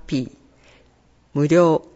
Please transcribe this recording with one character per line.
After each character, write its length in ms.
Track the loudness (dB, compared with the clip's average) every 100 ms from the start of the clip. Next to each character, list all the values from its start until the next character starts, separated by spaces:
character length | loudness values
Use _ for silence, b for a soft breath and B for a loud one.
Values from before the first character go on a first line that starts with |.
| -10
ピ 100 | -8
ー。 120 | -10 -16 _ _ b b b _ _ _ _
無 160 | -4 0
料、 400 | 2 2 0 -6